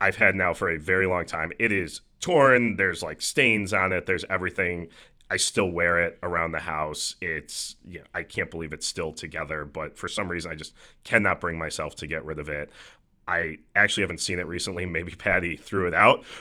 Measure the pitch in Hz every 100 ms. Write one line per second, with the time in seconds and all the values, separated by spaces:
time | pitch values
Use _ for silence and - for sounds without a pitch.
0 | 98 95 104 95 90 82 95 82 76 92
1 | 95 90 82 82 80 - 113 98 80 -
2 | - _ - 170 135 123 117 95 95 82
3 | 82 78 - - 127 107 98 101 95 92
4 | - 92 95 95 90 92 90 87 82 -
5 | - _ - 95 - - 95 85 87 85
6 | 85 - 90 85 82 78 85 78 78 76
7 | - - 87 80 - - - - - 87
8 | - 87 85 - 85 82 80 76 - -
9 | 82 78 80 82 76 78 73 78 76 -
10 | 90 - 95 87 82 80 76 - - _
11 | - 117 101 87 85 82 80 - 76 -
12 | 78 78 76 76 76 73 73 - - -
13 | _ _ - 85 82 80 _ 98 104 -
14 | 92 85 - 90 82 87 95 90 90 82
15 | 87 82 104 90 87 78 - 98 87 85
16 | 107 139 - -